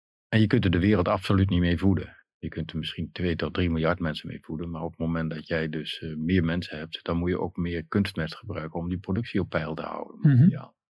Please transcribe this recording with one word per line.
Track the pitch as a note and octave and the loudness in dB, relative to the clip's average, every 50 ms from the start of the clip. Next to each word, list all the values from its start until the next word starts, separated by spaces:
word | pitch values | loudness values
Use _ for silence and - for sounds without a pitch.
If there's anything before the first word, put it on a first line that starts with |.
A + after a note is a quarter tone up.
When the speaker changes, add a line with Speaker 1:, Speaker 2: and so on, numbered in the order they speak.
| _ _ _ _ _ | _ _ _ _ _
Speaker 1:
En | _ - A2 | _ 2 2
je | G#2+ | 4
kunt | G2+ - A#2 F#2+ | 4 4 4 4
er | F#2+ | 4
de | E2+ F2 | 4 4
wereld | F2 G#2 G#2+ F#2+ F2 | 4 4 4 4 4
absoluut | G2+ G#2 F#2+ - - G2+ F#2+ G2 F#2+ | 2 0 0 2 2 4 4 4 4
niet | F2+ F2 | 4 2
mee | F2+ F2 E2+ | 2 2 2
voeden. | D#2+ F2+ G2 F#2+ F#2+ F#2+ - - - _ _ _ | 2 2 2 2 2 -2 -8 -14 -20 _ _ _
Je | _ - D#2+ | _ -12 -8
kunt | - - D#2+ - | -8 -8 -8 -6
er | - | -6
misschien | D#2+ D#2+ - - - D#2+ - | -8 -8 -6 -8 -8 -8 -8
twee | - - F2+ F2 E2 | -6 -4 -2 -2 0
tot | D#2+ D#2+ D2+ D#2+ | -2 -4 -4 -2
drie | F#2 F2+ F2 | 0 0 0
miljard | D#2+ D#2+ D#2+ E2 E2+ E2 | 0 2 2 0 0 0
mensen | F2 D#2 D#2 - - | -2 -4 -6 -6 -10
mee | E2 D#2+ D2+ | -12 -12 -12
voeden, | - - D#2+ D#2 F2 E2+ | -10 -10 -8 -8 -8 -8
maar | E2 D#2+ E2 | -8 -8 -8
op | E2 | -8
het | D#2+ - | -6 -4
moment | E2 D#2+ E2 E2 D#2+ D#2+ | -4 -2 -2 -2 -2 -4
dat | D#2+ D#2 D#2 | -6 -8 -6
jij | - E2+ D#2+ D#2+ D#2 | -4 -2 -2 -2 -2
dus, | D2+ D#2 D2 - - - | -4 -6 -8 -8 -10 -10
eh, | - D#2+ D#2 | -10 -8 -8
meer | D#2 D#2 E2 F#2+ F#2+ E2 | -4 0 2 4 4 4
mensen | E2 E2+ F2+ F2 - - | 2 0 -2 -4 -6 -8
hebt, | D2+ D#2+ E2 - - - | -10 -10 -10 -12 -10 -6
dan | - E2+ | -4 -2
moet | E2+ F2 F2+ | 0 0 0
je | F2+ - | -2 -2
ook | E2 F2 - | -4 -6 -4
meer | - E2+ F2 E2+ E2 D#2+ | -4 -4 -4 -4 -6 -6
kunstmest | - - G#2 G2 - - E2 D#2+ D#2+ - | -2 0 0 0 0 -2 -4 -6 -6 -8
gebruiken | - - - D#2+ D2+ D#2 D#2 - F2 | -12 -12 -8 -8 -8 -8 -6 -6 -6
om | E2+ F2 | -4 -4
die | F2+ | -4
productie | F2+ - - F#2+ A2 A#2+ - - G2 | -4 -4 -2 -2 -2 -4 -2 -2 -2
op | F2 - | -2 0
peil | - E2 D#2+ D#2 D#2+ | -2 -4 -4 -4 -6
te | D#2 | -6
houden. | D#2 D#2 D#2 D#2 - - - - | -8 -8 -8 -10 -10 -12 -8 4
Speaker 2:
Mhm. | - D3+ C3+ B2 D3 G3 | 6 6 8 8 8 6
Speaker 1:
Ja. | - B2 - - _ _ _ _ | 6 2 -6 -14 _ _ _ _